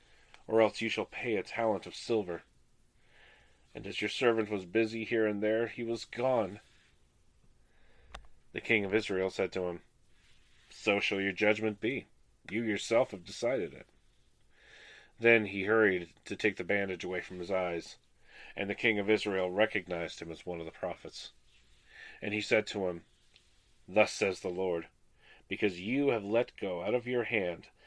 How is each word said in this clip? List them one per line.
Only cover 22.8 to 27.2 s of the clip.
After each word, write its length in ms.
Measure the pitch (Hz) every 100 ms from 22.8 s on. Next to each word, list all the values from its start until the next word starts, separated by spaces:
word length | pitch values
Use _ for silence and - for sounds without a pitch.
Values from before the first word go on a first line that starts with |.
| 92
him, 180 | 85 - _ _ _ _ _ _ _ -
"Thus 240 | 98 101
says 280 | - 98 92
the 100 | 92
Lord, 380 | 90 92 85 - _ _ _ - - -
because 320 | 98 104 87
you 300 | 98 135 139
have 140 | 113
let 320 | 101 113 123 -
go 260 | 98 87
out 100 | 95
of 140 | 123 120
your 180 | 123